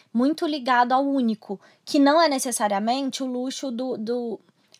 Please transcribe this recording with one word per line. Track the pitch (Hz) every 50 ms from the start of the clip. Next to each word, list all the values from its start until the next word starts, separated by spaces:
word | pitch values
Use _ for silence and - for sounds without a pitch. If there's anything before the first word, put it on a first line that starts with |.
| _ _
muito | - 226 247 277 320 - 349
ligado | 311 294 302 240 254 254 240 247 240
ao | 254 262 285
único, | 277 277 277 247 226 220 - - - 202 185 _ _ _ _ _
que | - - 302
não | 277 277 294 330
é | 330 302
necessariamente | 285 262 - 254 233 - 226 208 202 196 214 226 247 269 277 262 - -
o | 269
luxo | 254 247 247 254 269 254 - - 269
do, | 240 226 262 262 240
do, | 220 214 214 240 247 240 233 208 - _ _ _ _ _ _ _